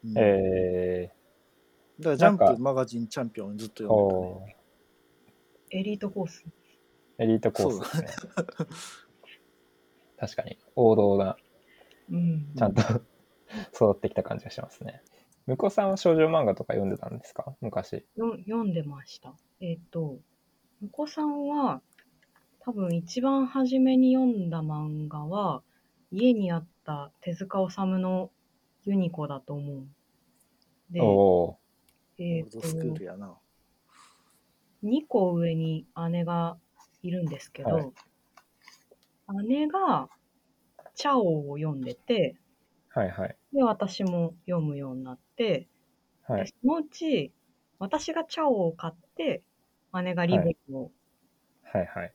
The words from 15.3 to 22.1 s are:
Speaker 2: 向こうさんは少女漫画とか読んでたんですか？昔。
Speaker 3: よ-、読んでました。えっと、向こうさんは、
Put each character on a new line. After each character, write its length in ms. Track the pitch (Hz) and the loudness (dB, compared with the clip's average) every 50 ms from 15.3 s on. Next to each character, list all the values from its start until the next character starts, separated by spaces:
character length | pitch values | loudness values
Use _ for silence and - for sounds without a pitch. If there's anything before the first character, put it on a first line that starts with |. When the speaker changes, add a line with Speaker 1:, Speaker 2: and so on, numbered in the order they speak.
| _ _ _ | _ _ _
Speaker 2:
向 100 | - 127 | -4 -4
こ 100 | 131 - 196 | 0 0 0
う 20 | |
さ 140 | 196 - 202 | 2 2 0
ん 40 | 196 | 2
は 80 | 190 | 0
少 140 | 196 - 180 | 2 4 4
女 160 | 165 160 156 | 6 6 6
漫 180 | 160 165 160 143 | 4 4 4 4
画 100 | 107 95 | 2 2
と 100 | - - | 0 -2
か 100 | _ - | _ -2
読 100 | - 101 | 0 0
ん 100 | 98 92 | 0 -2
で 40 | - | -4
た 100 | - - | -8 -12
ん 80 | - | -12
で 80 | 120 - | -12 -14
す 80 | - - | -16 -12
か？ 240 | - - - 135 _ - | -12 -10 -10 -10 _ -10
昔。 420 | 113 - - - - - - - _ _ | -6 -6 -6 -8 -6 -10 -12 -12 _ _
Speaker 3:
よ-、 200 | - 226 233 220 - 180 | -6 -4 -4 -4 -6 -10
読 200 | 196 220 233 226 | -6 -6 -4 -2
ん 100 | 202 175 | -2 -2
で 80 | 165 156 | -4 -4
ま 200 | 147 143 139 135 | -6 -10 -14 -16
し 120 | - - - | -20 -20 -20
た。 160 | _ 131 135 _ _ _ _ _ | _ -20 -20 _ _ _ _ _
え 140 | 185 175 170 | -8 -8 -8
っ 40 | 165 - _ | -8 -10 _
と、 280 | - 165 160 147 135 123 - _ _ _ _ _ _ _ _ _ _ _ 208 | -8 -6 -6 -6 -8 -12 -18 _ _ _ _ _ _ _ _ _ _ _ -16
向 60 | 208 | -16
こ 120 | - - 302 | -6 -6 -6
う 40 | 302 | -6
さ 160 | - - 302 | -4 -4 -4
ん 240 | 302 294 294 285 285 | -2 -2 -2 -4 -2
は、 320 | 294 294 285 262 - 254 _ _ _ _ _ _ | 0 0 0 0 0 -4 _ _ _ _ _ _